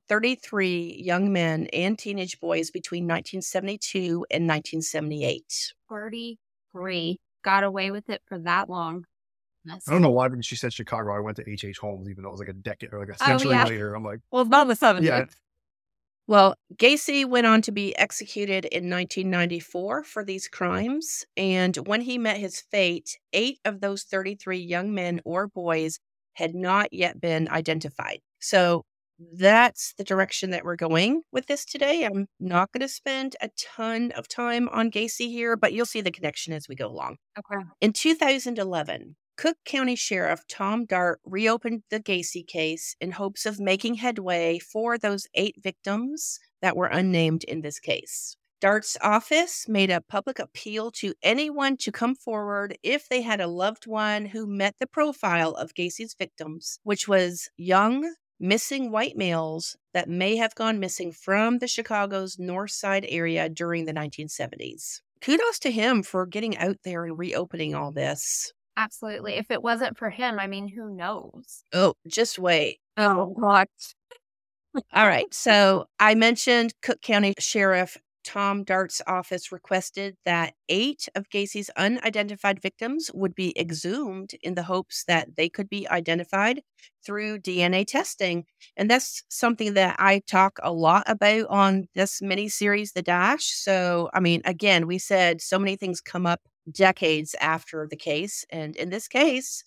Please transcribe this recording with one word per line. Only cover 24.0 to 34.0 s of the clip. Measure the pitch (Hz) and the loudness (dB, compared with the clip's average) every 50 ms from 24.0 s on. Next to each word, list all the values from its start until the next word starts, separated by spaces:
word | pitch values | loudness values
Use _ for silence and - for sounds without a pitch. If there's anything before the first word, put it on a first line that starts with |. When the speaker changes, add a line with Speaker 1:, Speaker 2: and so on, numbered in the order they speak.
| - | -6
Speaker 1:
thirty-three | - 196 190 190 196 208 202 - 190 185 180 | -6 -6 -4 -4 -4 -8 -8 -6 -6 -6 -6
young | 175 175 170 175 190 214 208 | -4 -4 -2 -2 -2 -2 -2
men | 190 175 175 175 165 - | -2 -2 -2 -4 -4 -4
or | - 170 185 208 | -4 -2 -2 -2
boys | 202 - 185 175 170 165 160 160 160 160 - _ _ _ _ _ _ _ | -4 -6 -4 -2 0 0 2 0 -2 -4 -8 _ _ _ _ _ _ _
had | - 165 165 170 | -6 -4 -4 -4
not | 180 185 180 190 202 208 - | -2 0 2 2 2 2 0
yet | - 185 175 170 - - | 0 -2 -2 -2 -2 -2
been | - 170 160 160 160 | -2 0 0 0 0
identified. | - - 165 160 165 160 160 - 143 - - - 52 - - _ _ _ _ | 0 0 -2 0 -2 -2 -2 -4 -6 -8 -8 -8 -8 -10 -10 _ _ _ _
So | - - 208 185 180 175 170 165 - _ _ _ _ _ _ _ 170 170 165 | -4 2 4 6 6 6 4 2 -2 _ _ _ _ _ _ _ -20 -18 -2
that's | 180 190 196 214 233 247 240 - - - - - | 6 8 8 10 10 8 6 4 -2 -8 -10 -8
the | - 196 | -10 -4
direction | - 196 190 190 - - - 196 185 | 0 2 2 2 0 -2 -4 -4 -4
that | 180 170 - | -4 -4 -4
we're | 175 170 | -6 -4
going | 170 170 160 160 170 190 233 294 330 - _ | -2 0 2 4 4 4 4 2 0 -2 _
with | - 262 - | -6 -6 -2
this | - 285 285 - | -2 -4 -4 -4
today. | - - 285 277 285 311 339 269 | -8 -4 0 2 2 2 2 0
I'm | 208 196 196 196 - _ _ | 0 -2 -4 -4 -6 _ _
not | 185 180 175 175 190 - | -4 2 2 2 2 2
gonna | - 254 269 | 0 -4 -4
spend | 269 - - - 277 269 269 269 269 - - | -4 -6 -8 -6 -4 -4 -4 -4 -6 -6 -8
a | 214 214 - | -10 -8 -8
ton | - - - - - 220 226 226 226 | -10 -12 -12 -10 -6 -4 -4 -2 -2